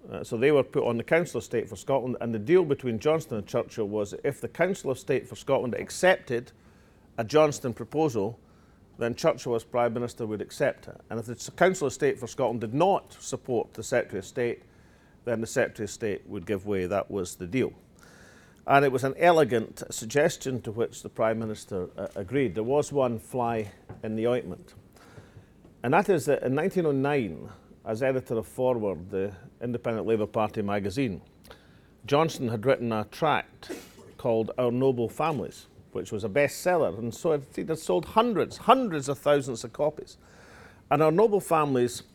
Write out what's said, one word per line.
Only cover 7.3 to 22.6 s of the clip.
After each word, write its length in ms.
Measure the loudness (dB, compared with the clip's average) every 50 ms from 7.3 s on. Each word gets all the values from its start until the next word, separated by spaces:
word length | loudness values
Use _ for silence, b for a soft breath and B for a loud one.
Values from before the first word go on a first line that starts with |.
| 6 6 6 6 2 -2 -6 -6 -6
proposal, 640 | -6 -10 -4 0 2 2 2 2 0 -2 -2 -4 -10 b b b b b b b b b b b -4
then 160 | -4 -4 -2
Churchill 400 | 2 2 2 2 2 -2 -2 -2
as 100 | -2 -4
Prime 300 | -2 0 2 2 2 0
Minister 320 | -2 -6 -6 -6 -8 -6
would 160 | -6 -4 -6
accept 440 | -6 -10 -4 -2 -2 -2 -2 -4 -16
it. 140 | -18 -20 -20 -14 -8
And 100 | -8 -8
if 60 | -6
the 80 | -8
S-, 180 | -10 -10 -12 -14 0
Council 300 | 2 4 4 4 2 -2
of 80 | -4 -2
State 260 | 0 0 0 0 -2
for 60 | -8
Scotland 340 | -10 -4 -2 -2 -2 0 -2
did 140 | -6 -4 2
not 420 | 2 4 4 4 0 -2 -10 -20 -16
support 540 | -10 -10 -10 -10 -6 -2 -2 -2 -2 -4
the 100 | -10 -12
Secretary 360 | -6 0 0 0 0 0 -8 -8
of 80 | -10
State, 360 | -6 -4 -4 -2 -2 -4 -6 b b b b b b b b b b b b _
then 160 | -4 -2 -2
the 60 | -4
Secretary 380 | -2 0 0 0 0 -2 -6 -8
of 60 | -8
State 320 | -6 -6 -4 -4 -4 -6 -8
would 200 | -10 -12 -10 -4
give 200 | -4 -4 -4 -2
way. 180 | -2 -2 -2 0
That 260 | 0 0 -2 -2 -2
was 240 | -4 -6 -6 -6 -8
the 120 | -10 -10
deal. 260 | -4 0 0 0 0 -4 -12 -20 _ _ B B B B B B B B B B B B B B
And 180 | 4 6 6 6
it 80 | 6
was 100 | 2 2
an 120 | 0 -2 0
elegant 680 | 4 6 6 8 8 6 4 2 0 0 -4 -10 -14 -12 -10
suggestion 720 | -10 -10 -8 0 2 4 4 2 0 -2 -6 -6 -6 -4
to 80 | -6 -6
which 320 | -2 -2 -4 -4 -4 -12
the 60 | -14 -12
Prime 300 | _ 0 0 2 2 0
Minister, 500 | -4 -6 -8 -10 -10 -8 -6 -6 -6 -6 -8
uh, 120 | -10 -10 -8 -8
agreed. 400 | -10 -8 -2 0 0 0 0 0
There 80 | -2